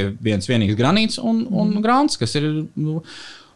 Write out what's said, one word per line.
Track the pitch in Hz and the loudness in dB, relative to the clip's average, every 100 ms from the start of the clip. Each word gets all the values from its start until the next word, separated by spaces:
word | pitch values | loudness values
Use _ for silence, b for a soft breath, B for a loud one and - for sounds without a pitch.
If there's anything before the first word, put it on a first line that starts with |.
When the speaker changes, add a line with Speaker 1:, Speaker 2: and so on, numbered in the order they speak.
| 98 104 | 0 -2
Speaker 1:
viens | 110 104 - | 0 0 2
vienīgs | 120 104 107 | 2 2 2
granīts | 127 202 220 - | 2 2 2 -2
un, | 226 226 233 | 0 0 0
un | 190 214 | 0 2
Speaker 2:
Mhm. | 208 | 2
Speaker 1:
grants, | 214 254 294 - | 2 2 2 0
kas | 117 151 | -2 0
ir, | 151 151 156 - | -2 -2 -4 -4
nu, | 151 160 B B B B B | -4 -4 B B B B B